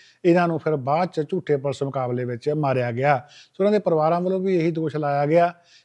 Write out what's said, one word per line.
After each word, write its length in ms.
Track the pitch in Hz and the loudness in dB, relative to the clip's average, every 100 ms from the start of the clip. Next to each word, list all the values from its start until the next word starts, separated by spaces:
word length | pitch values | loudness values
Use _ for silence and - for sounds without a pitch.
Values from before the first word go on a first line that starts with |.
| - _ 175 | -20 _ 2
ਇਹਨਾਂ 220 | 175 170 | 4 2
ਨੂੰ 120 | 156 | 0
ਫਿਰ 160 | 160 151 | -2 -2
ਬਾਅਦ 340 | 127 156 180 | 0 0 -2
'ਚ 200 | - 147 | -4 -4
ਝੂਠੇ 280 | 185 - 143 | -4 -2 -2
ਪੁਲਿਸ 260 | 139 127 | -2 -4
ਮੁਕਾਬਲੇ 420 | 139 135 127 123 123 | -4 -4 -4 -4 -4
ਵਿੱਚ 240 | 120 147 | -6 -4
ਮਾਰਿਆ 420 | 151 139 131 120 | -2 0 0 -2
ਗਿਆ। 360 | 117 143 135 - | 0 0 0 -2
ਸੋ 340 | - - - | -20 -12 -2
ਉਹਨਾਂ 80 | 202 | 0
ਦੇ 80 | 208 | 2
ਪਰਿਵਾਰਾਂ 420 | 196 160 156 170 | 2 2 2 0
ਵੱਲੋਂ 180 | 185 190 | 0 -2
ਵੀ 180 | 190 180 | 0 0
ਇਹੀ 140 | 165 | 0
ਦੋਸ਼ 240 | 160 156 151 | -2 -4 -4
ਲਾਇਆ 300 | 147 143 147 | -2 0 2
ਗਿਆ 280 | 165 175 170 _ - | 4 2 -2 _ -20